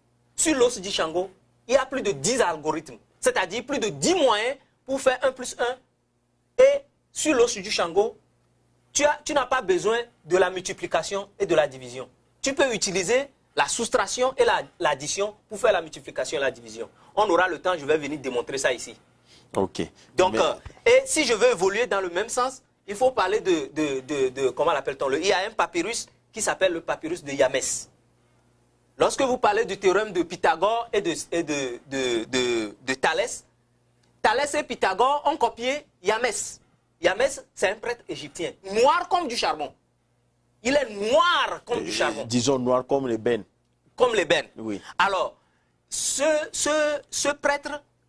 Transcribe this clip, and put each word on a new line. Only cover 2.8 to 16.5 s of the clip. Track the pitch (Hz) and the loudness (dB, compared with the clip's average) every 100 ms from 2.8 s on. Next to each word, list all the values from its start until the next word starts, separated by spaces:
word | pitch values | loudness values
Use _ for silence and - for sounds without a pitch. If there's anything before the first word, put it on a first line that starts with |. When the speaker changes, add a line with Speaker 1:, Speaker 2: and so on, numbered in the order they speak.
| 156 117 _ _ | -6 -18 _ _
Speaker 1:
c'est-à-dire | 254 240 185 220 240 | 0 0 -2 -4 -6
plus | 285 | -4
de | 208 | -4
dix | 143 196 370 | -2 0 4
moyens | 269 208 233 277 _ _ - | 4 2 0 -4 _ _ -6
pour | 269 | -2
faire | 262 254 | 0 0
un | 269 | 0
plus | 262 247 - | -2 -8 -4
un. | 240 262 _ _ _ _ _ _ _ - | -4 -4 _ _ _ _ _ _ _ 4
Et | 523 554 - _ _ | 6 6 -2 _ _
sur | - 311 262 | -4 2 4
l'os | 233 208 | 4 2
du | 190 | -4
Shango, | 214 175 175 220 - _ _ _ _ _ _ _ | -2 0 2 2 0 _ _ _ _ _ _ _
tu | - 294 | 2 2
as, | 302 - | 2 -2
tu | 294 | -2
n'as | 247 | 0
pas | 262 | 0
besoin | 190 180 185 233 233 _ 151 | 2 0 2 -2 -4 _ 0
de | 185 | 2
la | 185 | 2
multiplication | 185 180 185 175 170 156 196 202 - | 0 -8 -8 -2 -2 -2 -6 -6 -4
et | 196 | 0
de | 160 | 2
la | 147 | 2
division. | 131 127 127 123 _ _ _ | -2 -14 -12 -14 _ _ _
Tu | - 277 | -4 0
peux | 277 | 0
utiliser | 214 202 180 175 247 277 _ _ - | 0 -2 -2 2 0 0 _ _ -2
la | - | -2
soustraction | - 226 240 196 - 254 262 | -2 -2 0 -2 0 -2 2
et | 233 | 2
la, | 180 135 - | 2 -2 -2
l'addition | 160 143 147 190 208 208 - | -2 0 -4 -4 -4 -6 -14
pour | 208 | -2
faire | 226 | 2
la | 185 | 2
multiplication | 160 151 135 139 131 156 | 0 -14 -12 -8 -4 -2
et | |
la | 135 | -2